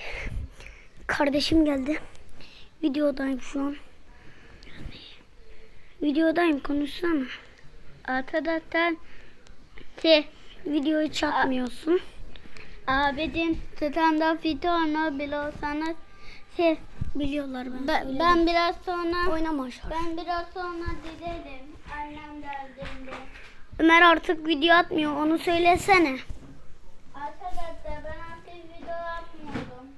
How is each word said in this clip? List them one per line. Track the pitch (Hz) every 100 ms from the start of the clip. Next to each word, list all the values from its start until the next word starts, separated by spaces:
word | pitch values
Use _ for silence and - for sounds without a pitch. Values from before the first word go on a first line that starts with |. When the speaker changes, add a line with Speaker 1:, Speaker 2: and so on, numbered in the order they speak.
| - - - - - - - - - - -
Speaker 1:
kardeşim | - 285 285 - 320 302
geldi. | 277 262 311 - - - - - - - -
Videodayım | 311 277 294 269 269 262
şu | - 285
an. | 285 294 - - - - - - - - - - - - - - - - - - - - - -
Videodayım, | 302 285 320 320 339 277
konuşsana. | - 285 294 - 349 311 247 - - - - - - - -
Speaker 2:
Arkadaşlar, | 262 262 320 311 320 320 330 339 320 - - - - - - - - - -
şey, | 330 302 294 - - - 330
Speaker 1:
Videoyu | 294 277 311 311
çakmıyorsun. | - 302 311 262 254 247 - 320 370 - - - - - - - - -
Speaker 2:
abicim, | 269 285 269 320 330 330 320 - -
stand-up | 302 311 320 311 320 320
video | 320 277 349
onu | 339 311 302 320 277
biliyorsanız, | 285 294 294 294 294 294 320 330 - - - - - -
şey, | 339 320 - - - 277
Speaker 1:
Biliyorlar, | 277 285 277 254 254
ben | 254 269
Speaker 2:
ben, | 302
Speaker 1:
söyledim. | 269 269
Speaker 2:
ben | 330 339 339
biraz | 339 339 349 -
sonra | 349 339 349 349
Speaker 1:
Oynama | 320 320 294
aşağı. | 254 - 277
Speaker 2:
ben | 320 330 330
biraz | 339 349 349
sonra | 370 359 339 339 349
dizerim. | 330 311 339 339 285 262 285 320 -
Annem | 294 294 302 302 294
geldiğinde. | 277 277 262 254 269 262 262 262 262 - - - - -
Speaker 1:
Ömer | 320 339
artık | 349 320 - 320 311
video | 294 339 339
atmıyor, | 349 311 302 294
onu | 311 320
söylesene. | - 339 349 349 - 370 302 262 - - - - - - - - - 277
Speaker 2:
Arkadaşlar, | 294 349 359 359 339 320 311 294
ben | 302 320 330
artık | 330 339 349 330 330
video | 339 339
atmıyorum. | 339 339 339 330 302 - - 247 269